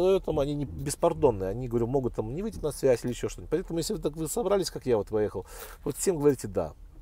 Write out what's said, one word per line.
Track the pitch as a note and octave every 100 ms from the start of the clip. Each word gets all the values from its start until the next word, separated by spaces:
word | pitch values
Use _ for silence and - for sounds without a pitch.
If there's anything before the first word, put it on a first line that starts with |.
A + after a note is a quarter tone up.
| F#3 F#3+
этом | - G3+
они | D3
не | D3
беспардонные, | C#3 E2+ C#3 - E3+ D#3+ C#3+ G#2 F#2+
они, | A2+ B2+
говорю, | A#2 A#2
могут | C#3 B2 -
там | A2
не | D3+
выйти | A3 E3+
на | D#3
связь | - C3+ A#2+
или | B2+
ещё | A#2 G#2+
что-нибудь. | - -
Поэтому, | D#3+ F#3 E3
если | D#3
вы | F#3
так, | D3+ D#3
вы | D#3
собрались, | A#3 F#3+ G3+ E3
как | D#3 C3
я | A2
вот | -
поехал, | G#2+ G#2 - - - - -
вот | D3 -
всем | G3 D#3+
говорите | D3 C3+ G#2+
«да». | F#2+ D#2+ - - -